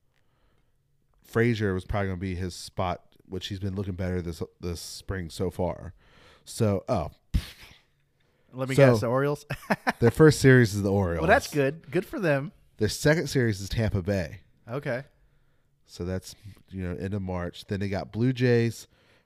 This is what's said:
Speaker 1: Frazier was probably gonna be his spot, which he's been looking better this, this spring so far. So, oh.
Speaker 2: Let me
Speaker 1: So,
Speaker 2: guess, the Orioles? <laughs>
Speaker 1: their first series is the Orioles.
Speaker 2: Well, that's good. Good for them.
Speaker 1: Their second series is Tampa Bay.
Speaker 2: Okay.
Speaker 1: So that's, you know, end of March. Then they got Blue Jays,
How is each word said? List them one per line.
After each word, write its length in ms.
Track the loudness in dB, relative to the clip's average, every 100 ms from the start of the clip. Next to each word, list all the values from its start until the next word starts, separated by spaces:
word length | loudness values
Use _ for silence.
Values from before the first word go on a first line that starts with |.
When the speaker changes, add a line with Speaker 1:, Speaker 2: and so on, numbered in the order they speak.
| _ _ _ _ _ _ _ _ _ _ _ _
Speaker 1:
Frazier 500 | -4 0 2 2 -2
was 100 | -2
probably 240 | -4 -4 -4
gonna 100 | -4
be 140 | -6
his 200 | -6 -8
spot, 480 | -10 -12 -6 -4 -4 -10 _ -12
which 200 | -10 -8
he's 120 | -8
been 160 | -6 -6
looking 180 | -6
better 260 | -4 -4 -4
this, 220 | -4 -8 -10 -8
this 200 | -8 -8
spring 500 | -12 -14 -10 -8 -8
so 200 | -6 -6
far. 440 | -2 -4 -6 -12 -18 _ -20 -20 -20
So, 380 | -10 -2 0 0 -2
oh. 240 | -2 -4 -10 _ -4 -4 -18 -20 -20 _ _ _ _ _ _ _
Speaker 2:
Let 160 | -8 0
me 60 |
Speaker 1:
So, 160 | 8 8
Speaker 2:
guess, 80 | 8
the 60 | 2
Orioles? 400 | 0 0 -2 -8 -8 -4
<laughs> 280 | -4 -2 2
Speaker 1:
their 100 | 4
first 300 | 8 8 8
series 340 | 8 8 6
is 80 | 2
the 80 | 0
Orioles. 300 | 0 0 0
Speaker 2:
Well, 80 | 4
that's 180 | 2 2
good. 400 | -2 -2 -2 -6
Good 140 | -6
for 140 | -4 -2
them. 320 | 0 0 -2 -14 _ -2
Speaker 1:
Their 100 | -2
second 400 | 2 2 2 2
series 320 | 0 0 0
is 80 | -4
Tampa 340 | -2 0 0
Bay. 380 | -2 -2 -4 -10 _ _ -12
Speaker 2:
Okay. 360 | -8 -6 -6 -8 _ _ _ _ _ _ _ _
Speaker 1:
So 180 | -10
that's, 300 | -6 -6 -8 -20 -20 -20 -14
you 120 | -8
know, 140 | -8 -6
end 180 | -6
of 80 | -6
March. 440 | -4 -6 -6 -10 -8
Then 120 | -6
they 80 | -4
got 220 | -6 -6
Blue 220 | -2 0
Jays, 560 | 2 2 4 2 -4 -16 _ _ _